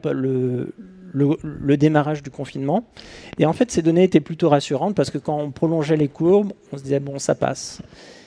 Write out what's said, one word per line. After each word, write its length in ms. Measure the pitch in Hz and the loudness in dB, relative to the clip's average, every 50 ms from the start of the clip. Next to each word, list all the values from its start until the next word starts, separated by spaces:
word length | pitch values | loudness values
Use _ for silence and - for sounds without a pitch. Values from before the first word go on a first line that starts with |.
| - | 2
le, 80 | 151 | -2
le, 640 | 139 135 131 135 131 127 127 123 123 123 - - - - 202 - - - - - | -2 -2 -2 0 0 0 0 -2 -2 -4 -6 -8 -12 -16 -20 -20 -20 -20 -14 -6
le, 240 | - 135 143 139 160 - | -2 0 2 2 2 0
le 340 | - 156 143 - - 139 147 | -4 -10 -10 -4 0 0 2
démarrage 460 | 139 147 156 156 147 139 151 156 143 | 4 4 4 4 4 2 0 -4 -6
du 80 | 143 139 | -8 -12
confinement. 540 | - - 135 - - 139 135 139 170 233 233 _ - - - - - - - - - - | -12 -12 -12 -10 -8 -6 -4 -2 -2 -2 -2 _ -18 -20 -20 -20 -20 -20 -20 -8 -2 0
Et 80 | 147 | 0
en 60 | 156 | 2
fait, 180 | 170 - 254 - | 2 2 0 0
ces 120 | - 180 | 0 0
données 220 | 160 165 165 175 185 | 0 2 4 4 4
étaient 160 | 180 - 156 | 6 4 2
plutôt 300 | 143 - 165 - 180 151 | 2 0 -4 0 2 4
rassurantes 440 | 147 143 - - 147 127 165 208 196 | 4 2 2 0 -4 -2 -2 -2 0
parce 160 | 165 139 - | 0 -2 -2
que 80 | - 139 | -2 -8
quand 200 | - 160 151 151 | -6 -4 -4 -4
on 120 | 147 143 | -4 -6
prolongeait 460 | 127 - 170 160 165 160 143 151 160 | -4 -2 -2 0 0 0 0 0 2
les 120 | 151 147 135 | 2 2 0
courbes, 440 | - - 160 175 196 202 208 196 - _ _ - | 0 0 2 4 4 4 2 0 -6 _ _ -16
on 40 | 143 | -14
se 60 | 143 | -10
disait, « 180 | 139 135 139 139 | -4 -2 -2 -2
Bon, 180 | 139 139 139 135 | -2 -4 -10 -6
ça 160 | - - 143 | -2 -2 -2
passe. » 460 | - - 127 135 - - - - - - - - - - - - - - | 0 0 -2 -2 -4 -10 -14 -14 -16 -18 -20 -20 -20 -20 -20 -20 -20 -20